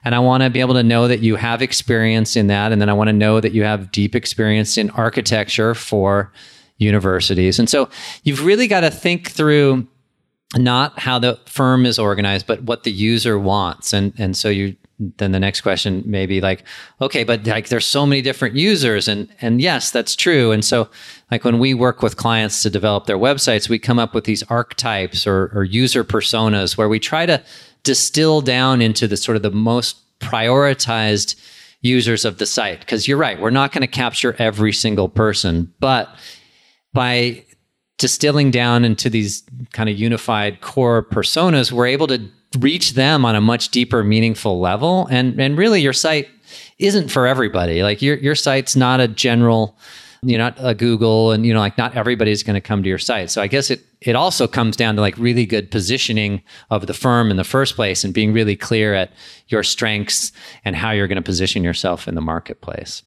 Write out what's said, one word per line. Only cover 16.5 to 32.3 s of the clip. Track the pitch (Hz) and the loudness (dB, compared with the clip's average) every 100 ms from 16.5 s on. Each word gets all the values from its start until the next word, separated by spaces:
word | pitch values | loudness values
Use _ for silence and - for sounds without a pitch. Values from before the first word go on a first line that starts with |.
| 92 - - - _ | -4 -8 -20 -20 _
"Okay, | 131 143 | -4 -2
but, | 113 117 | -2 -2
like, | 107 110 - | 0 -4 -2
there's | 120 - | -2 0
so | 139 143 | 0 2
many | 139 | 2
different | 127 127 127 | 0 -2 -4
users." | 123 185 196 131 104 92 | 0 0 2 2 0 0
And, | 104 104 _ | -4 -6 _
and | 120 120 | -2 0
yes, | 165 143 - | 2 -2 -2
that's | 123 113 | -4 -4
true. | - - 156 117 | -2 0 2 4
And | 110 | 2
so, | 107 123 107 - - - _ | 2 0 -2 -6 -20 -20 _
like, | 117 | -4
when | 123 117 | 0 2
we | 131 | 2
work | 127 123 117 | 2 0 0
with | 117 - | -2 -2
clients | 117 113 107 - | -2 0 0 -2
to | 110 | -2
develop | 98 107 101 - | 0 0 -2 -2
their | 98 | 0
websites, | 123 139 - 110 - | 0 0 0 0 0
we | 113 | -4
come | - 120 | 0 0
up | 113 | 0
with | 120 | -4
these | - 107 | -2 -4
archetypes | - 117 120 - 123 104 92 - - | -2 -4 -4 -6 -4 -4 -4 -4 0
or, | 95 92 | 0 0
or | 104 | -2
user | 95 107 127 131 | -2 0 2 0
personas | 113 110 - 113 110 107 92 - | 0 -2 0 0 2 0 -2 0
where | 107 | 0
we | 110 | 0
try | - 156 170 | -2 -4 0
to | 151 - - - _ | -2 -4 -20 -20 _
distill | - 135 - 147 160 156 | -2 -2 0 0 2 2
down | 131 123 131 131 | 2 0 2 2
into | 113 107 117 | 2 2 -2
the | 101 | -2
sort | - 110 | -2 -2
of | |
the | 104 | 0
most | 101 110 120 120 - _ _ | 0 0 0 -2 -10 _ _
prioritized | - 113 113 131 143 131 - 113 107 104 - - - - - _ | -6 -2 0 2 2 0 -2 0 0 0 -2 -8 -14 -20 -20 _
users | 120 127 120 117 | 0 2 2 0
of | 117 | -2